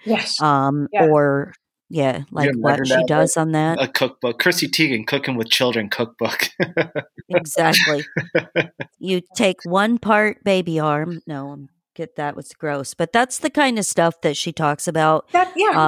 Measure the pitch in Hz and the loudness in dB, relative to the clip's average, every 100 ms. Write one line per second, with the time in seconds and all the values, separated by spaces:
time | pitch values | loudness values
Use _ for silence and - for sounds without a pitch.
0 | 214 220 - - 151 139 135 147 143 208 | -2 -2 -2 0 2 2 2 0 -2 2
1 | 160 151 143 139 143 - _ _ - 160 | 4 4 4 0 -4 -12 _ _ -8 -2
2 | 135 127 143 - 143 123 139 143 131 127 | 0 -2 -6 -2 -2 0 0 0 2 2
3 | 127 151 156 165 160 156 156 165 131 - | 2 2 2 0 0 0 0 0 -2 -2
4 | 131 - 123 - 180 175 151 - 156 117 | -2 -2 -4 0 0 2 0 0 0 0
5 | - 139 139 123 110 - 127 113 101 - | -2 -2 -2 -4 -2 0 0 0 -4 -4
6 | 113 - 110 - - - 180 170 160 - | -4 -4 -4 -4 -4 -4 -4 -4 -4 -6
7 | - - - 180 160 - 160 160 - 147 | -10 -14 -4 -4 -2 0 2 2 0 -2
8 | 151 - 165 165 - 170 165 - - _ | -4 -8 -4 -4 -2 -4 -6 -8 -16 _
9 | 185 185 - - 208 185 170 185 214 233 | -4 -4 -4 -2 -2 -2 -2 0 0 0
10 | 208 214 214 - 202 185 175 160 151 147 | 2 2 2 -2 0 0 0 -2 0 0
11 | 160 170 - 143 139 143 139 _ _ - | -2 -8 -10 -10 -10 -14 -18 _ _ -14
12 | 160 - 147 143 - - 156 143 135 - | -12 -8 -8 -8 -14 -10 -6 -4 -6 -4
13 | 165 233 247 - 311 - 277 226 185 - | 0 2 0 -2 -2 2 2 0 -2 2
14 | 170 - 160 143 - 156 151 147 - 160 | 2 2 -2 -2 -4 -2 -2 -2 -2 2
15 | 156 156 - 349 370 330 415 320 | 2 2 2 0 2 0 2 4